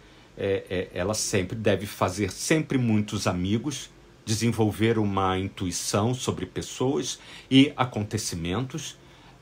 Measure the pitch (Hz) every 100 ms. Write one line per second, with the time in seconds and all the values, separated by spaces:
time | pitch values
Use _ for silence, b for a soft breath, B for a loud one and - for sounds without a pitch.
0 | B B B - 98 98 - 92 92 90
1 | 92 104 - 95 92 113 107 95 101 -
2 | 98 92 95 - - 160 156 131 120 107
3 | 104 104 107 90 92 113 143 131 - -
4 | - - - 107 117 110 107 101 113 110
5 | 101 98 92 92 98 - 92 85 - 104
6 | 113 127 - 80 90 - - - 131 147
7 | 131 - B B B 135 143 - 127 107
8 | 101 107 - 87 85 101 131 160 - -
9 | B B B B